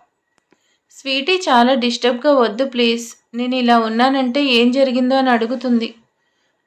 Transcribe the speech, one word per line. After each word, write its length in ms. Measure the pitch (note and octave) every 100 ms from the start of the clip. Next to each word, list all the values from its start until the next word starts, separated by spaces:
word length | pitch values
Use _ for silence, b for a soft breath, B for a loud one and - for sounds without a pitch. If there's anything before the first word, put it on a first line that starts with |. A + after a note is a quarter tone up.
| _ _ _ _ _ _ _ _ _
స్వీటీ 400 | - C4+ C4+ C#4
చాలా 420 | F#4 E4+ B3 A#3+
డిస్టర్బ్గా, 600 | C4+ A#3+ A#3+ B3 B3 D4+
"వద్దు 320 | C#4 A3+ G#3 C4+
ప్లీజ్, 480 | A#3+ A#3 A#3 A#3 - _
నేను 220 | A#3 B3 B3+
ఇలా 240 | A#3+ A#3
ఉన్నానంటే 640 | A3 A3+ B3+ C4+ B3+ C4+
ఏం 280 | C#4+ A#3+ A#3+
జరిగిందో 440 | C4 C4+ B3 B3+ C4+
అని 140 | C4
అడుగుతుంది. 640 | A#3 A3+ B3+ B3+ A#3 A3+ - _ _ _ _ _ _